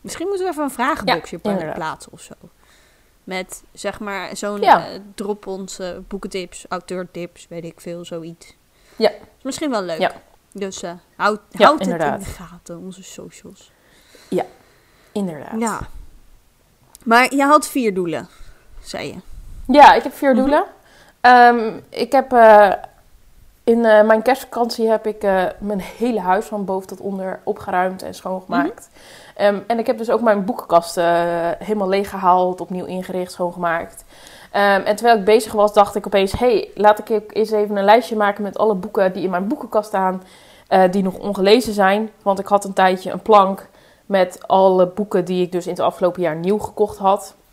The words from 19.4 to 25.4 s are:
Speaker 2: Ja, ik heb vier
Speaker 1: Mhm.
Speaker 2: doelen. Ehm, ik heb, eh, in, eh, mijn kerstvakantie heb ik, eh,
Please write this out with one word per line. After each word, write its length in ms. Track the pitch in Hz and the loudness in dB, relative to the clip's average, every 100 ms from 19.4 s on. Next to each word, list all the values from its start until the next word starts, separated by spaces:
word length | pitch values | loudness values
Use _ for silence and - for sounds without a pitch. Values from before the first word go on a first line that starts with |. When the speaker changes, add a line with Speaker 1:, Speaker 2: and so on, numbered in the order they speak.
| - - - | -18 -16 2
Speaker 2:
Ja, 220 | 269 254 | 8 10
ik 80 | 180 | 8
heb 100 | 262 | 2
vier 160 | - 285 | -2 2
Speaker 1:
Mhm. 80 | 254 | 2
Speaker 2:
doelen. 240 | 269 294 392 - _ _ _ _ | 4 2 0 -8 _ _ _ _
Ehm, 520 | 247 247 240 240 220 - - | 6 8 8 6 -2 -6 -12
ik 240 | - 233 | -6 0
heb, 200 | 269 262 | 0 2
eh, 400 | 247 226 208 208 190 - _ _ - _ - - _ | 6 10 10 8 4 -6 _ _ -20 _ -20 -20 _
in, 200 | - 233 | 0 2
eh, 180 | 233 214 | 6 6
mijn 180 | 214 220 | 6 4
kerstvakantie 680 | 220 262 - - 233 226 220 | 2 -2 -4 -4 -4 -2 0
heb 180 | 220 220 | 0 -2
ik, 160 | 208 | -4
eh, 220 | 208 190 | -2 0